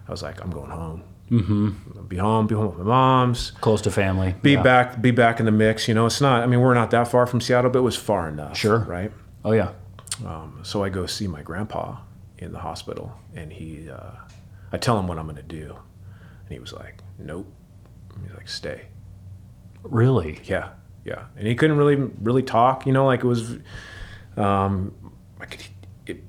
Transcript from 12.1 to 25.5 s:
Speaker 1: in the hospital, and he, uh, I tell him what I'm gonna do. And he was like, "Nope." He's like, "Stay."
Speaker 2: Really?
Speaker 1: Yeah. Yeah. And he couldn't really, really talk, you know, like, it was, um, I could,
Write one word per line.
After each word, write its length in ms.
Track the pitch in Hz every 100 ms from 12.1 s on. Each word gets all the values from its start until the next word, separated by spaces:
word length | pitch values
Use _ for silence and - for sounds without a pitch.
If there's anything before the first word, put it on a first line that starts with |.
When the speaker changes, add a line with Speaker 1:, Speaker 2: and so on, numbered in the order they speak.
| - - -
Speaker 1:
in 140 | 85
the 60 | 82
hospital, 520 | 82 80 - - - - -
and 180 | - 78
he, 360 | 92 80 76 80
uh, 220 | - - - - - - - -
I 60 | 98
tell 180 | - 107
him 100 | 90
what 100 | 82
I'm 80 | 78
gonna 160 | 71
do. 280 | - 80 76
And 760 | - - - - - - - -
he 80 | -
was 120 | -
like, 260 | - - - - -
"Nope." 280 | 147 123 104 - - - - - - -
He's 100 | 92
like, 140 | 92 -
"Stay." 340 | - 76 - - - - - - - - - - -
Speaker 2:
Really? 580 | - 113 127 123 78 78
Speaker 1:
Yeah. 260 | - 90 78 - - -
Yeah. 200 | - - - -
And 100 | 104
he 80 |
couldn't 220 | 120 156 147
really, 180 | 147 143 135 -
really 220 | 107 131
talk, 440 | 127 113 127 131 139
you 60 |
know, 140 | 135 135
like, 140 | 123
it 60 | 123
was, 300 | 120 113 117 - - - - - - - -
um, 560 | 101 98 98 95 98 - - - - -
I 60 |
could, 160 | -